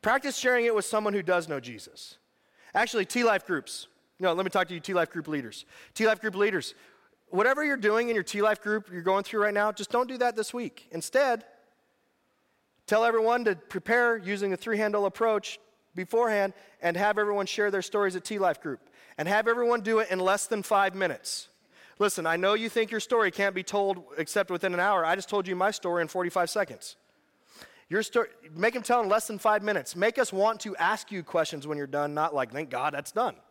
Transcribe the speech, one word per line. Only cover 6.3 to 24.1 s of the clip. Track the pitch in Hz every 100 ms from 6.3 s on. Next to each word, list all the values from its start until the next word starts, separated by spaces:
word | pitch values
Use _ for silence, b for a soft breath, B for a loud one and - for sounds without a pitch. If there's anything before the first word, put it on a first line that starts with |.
leaders, | 190 208 190 - b b b b b _
whatever | 180 226 269
you're | 302 277
doing | 208 220 240
in |
your | 220
T-Life | 180 202 214 214
group | 208 214 208
you're | 180
going | 170 190
through | 202 220
right | 208
now, | 202 208
just | 202 202
don't | 240 247
do | 254
that | 247 220
this | 214
week. | 247 220 - -
Instead, | 170 - 254 277 226 - _ _ _ _ _ _ _ _ _ _ _ _ _ -
tell | 214
everyone | 233 226 220 240 220
to | 175
prepare | - 190 - 233 240 226
using | 180 202 196
the | 180
three-handle | 226 214 214 208 202
approach | - 226 214 - - _ _ _
beforehand | 180 180 226 233 208 196 B B B
and | 170 170
have | 208 208
everyone | 208 202 196
share | - 208
their | 196
stories | 175 208 202
at | 180
T-Life | - 214 185 151
group. | 160 127 _ B B B
And | 156
have | 208 220
everyone | 233 240 240
do | 202 220
it | 208
in | 185
less | 185 202 -
than | 220
five | 185 208 190
minutes. | 190 185 127 - - - _ _ B B B
Listen, | 202 - 165
I | 165
know | 185
you | 214 226
think | 240 220
your | 226
story | - 233 202
can't | 170 202
be | 190
told | 180 202 196 185 -